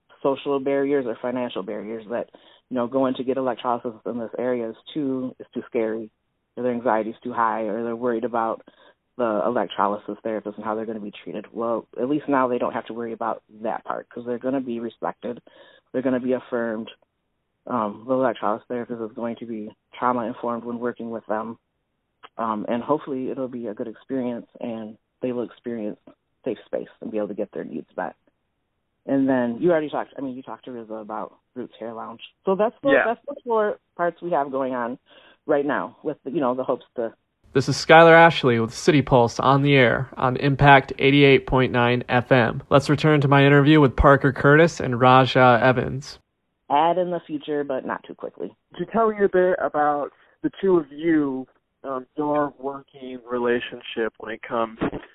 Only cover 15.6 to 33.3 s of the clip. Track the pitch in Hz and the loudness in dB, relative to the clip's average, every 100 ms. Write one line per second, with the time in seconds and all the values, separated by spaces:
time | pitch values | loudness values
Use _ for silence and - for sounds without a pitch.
15.6 | - _ _ 131 127 127 123 123 - 123 | -20 _ _ -6 -2 -2 -2 -4 -4 -6
16.6 | 117 110 110 - _ _ _ _ _ _ | -4 -6 -10 -16 _ _ _ _ _ _
17.6 | - 120 107 110 113 131 131 110 101 110 | -6 -4 -4 -6 -4 0 0 -2 -4 -4
18.6 | - 123 117 120 110 110 117 113 117 110 | -6 -10 -8 -8 -10 -8 -8 -8 -10 -10
19.6 | 107 - _ - 123 123 110 123 120 117 | -12 -16 _ -4 0 0 -2 -6 -6 -6
20.6 | 120 120 120 117 117 113 - 107 110 117 | -6 -6 -6 -6 -8 -10 -6 -6 -6 -12
21.6 | _ _ _ _ _ _ - - 113 107 | _ _ _ _ _ _ -16 -6 -4 -4
22.6 | - 120 123 151 - 131 123 120 127 127 | -4 -4 -2 -2 -2 -8 -6 -6 -8 -8
23.6 | 117 107 113 107 - 131 123 117 - - | -10 -8 -10 -12 -8 -6 -4 -8 -12 -14
24.6 | 120 113 110 110 _ _ 127 123 117 - | -10 -10 -12 -16 _ _ -6 -4 -6 -10
25.6 | 120 117 107 - - - _ _ - 107 | -10 -8 -8 -10 -16 -20 _ _ -10 -10
26.6 | - - - _ - 110 104 104 104 - | -8 -8 -8 _ -10 -6 -6 -6 -8 -10
27.6 | 87 76 - - 87 - _ _ _ _ | -10 -12 -12 -10 -10 -12 _ _ _ _
28.6 | _ _ _ _ - 139 135 131 120 117 | _ _ _ _ -4 0 2 0 0 0
29.6 | 170 165 151 139 104 - 135 127 - 113 | 0 2 0 -6 -8 -10 -10 -10 -14 -16
30.6 | - 123 110 110 107 110 98 - _ 127 | -14 -14 -12 -12 -10 -10 -10 -14 _ -14
31.6 | 110 - 110 113 110 117 - _ - 190 | -14 -12 -14 -12 -14 -16 -20 _ -2 0
32.6 | 214 - 277 269 - 233 - | 0 -2 2 4 2 -2 -10